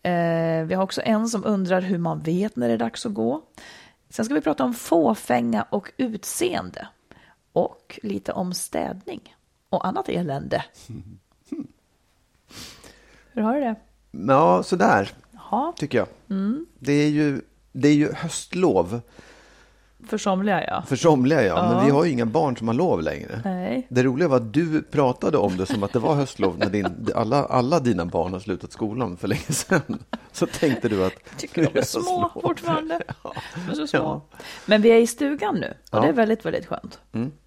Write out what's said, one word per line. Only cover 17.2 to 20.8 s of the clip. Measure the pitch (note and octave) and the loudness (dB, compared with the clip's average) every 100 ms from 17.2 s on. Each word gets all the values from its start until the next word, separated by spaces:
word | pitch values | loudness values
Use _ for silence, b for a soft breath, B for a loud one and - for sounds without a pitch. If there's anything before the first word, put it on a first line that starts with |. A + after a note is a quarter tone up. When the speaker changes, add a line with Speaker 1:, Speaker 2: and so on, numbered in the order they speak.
| D3+ C3+ - _ _ | 0 -2 -8 _ _
Speaker 2:
det | C3 C#3+ | 2 4
är | |
ju | D3 D3+ | 6 4
höstlov. | - E3 - - F3 F3+ F#2+ F2 A#2+ - b b b b b b b b _ - | -2 -6 -8 -6 2 4 4 2 -2 -8 b b b b b b b b _ -6
Speaker 1:
För | G#3+ | -2
somliga, | G#3 F#3+ G#3 F3+ - | 0 0 2 0 0
ja. | - | -4